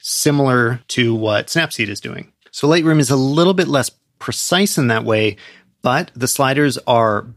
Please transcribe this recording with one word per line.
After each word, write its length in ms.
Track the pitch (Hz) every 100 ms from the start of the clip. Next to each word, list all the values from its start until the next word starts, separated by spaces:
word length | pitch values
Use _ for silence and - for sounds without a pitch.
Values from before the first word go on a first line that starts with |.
similar 800 | - - - 147 139 123 117 120 _
to 260 | - 117 113
what 320 | 110 104 -
Snapseed 400 | 165 160 - 107
is 140 | 101
doing. 320 | - - - _ _
So 160 | - 143
Lightroom 320 | 170 160 156
is 100 | 131
a 60 | 139
little 380 | 131 151 175
bit 160 | 190 170
less 200 | 143 120 _ _ _
precise 580 | - - - 180 202 -
in 100 | 127
that 180 | 113 110
way, 320 | 110 107 104 - - _ _
but 300 | - 131 165
the 140 | - 123
sliders 500 | - 135 135 147 120
are 460 | - 120 113 104 -